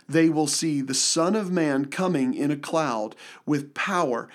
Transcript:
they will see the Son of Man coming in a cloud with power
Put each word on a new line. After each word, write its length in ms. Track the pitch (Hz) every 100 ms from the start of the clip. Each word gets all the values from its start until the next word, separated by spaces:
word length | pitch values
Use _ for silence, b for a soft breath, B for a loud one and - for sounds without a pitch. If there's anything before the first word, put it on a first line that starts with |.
| -
they 220 | 156 160
will 160 | 156 151
see 340 | - 165 147
the 140 | 131
Son 400 | 131 - 160 170 214
of 140 | 190
Man 360 | 180 156 139 135
coming 460 | - 185 143 127
in 180 | 104 143
a 60 | 143
cloud 600 | - 160 151 113 107 - B B
with 300 | - 147 147
power 540 | - - 180 151 113 -